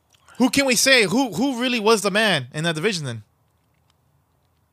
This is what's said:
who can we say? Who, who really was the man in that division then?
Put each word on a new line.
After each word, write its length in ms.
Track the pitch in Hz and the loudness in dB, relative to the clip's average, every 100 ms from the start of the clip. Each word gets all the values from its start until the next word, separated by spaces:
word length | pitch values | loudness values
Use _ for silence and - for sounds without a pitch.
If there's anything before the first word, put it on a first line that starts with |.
| _ _ _ - | _ _ _ -2
who 100 | 240 | 0
can 160 | - | 2
we 100 | 269 | 0
say? 300 | 233 262 262 | 2 4 4
Who, 280 | 190 220 262 | 4 0 -2
who 260 | 165 277 233 | -2 -2 -2
really 180 | 254 240 | -2 0
was 200 | 208 226 | 2 2
the 100 | 202 | 2
man 380 | 196 220 160 127 | 0 0 0 -4
in 100 | 151 | -6
that 100 | 170 | -4
division 300 | 156 196 180 | -2 -4 -4
then? 180 | 139 113 - _ _ _ _ _ _ _ _ _ _ _ _ _ _ | -8 -12 -14 _ _ _ _ _ _ _ _ _ _ _ _ _ _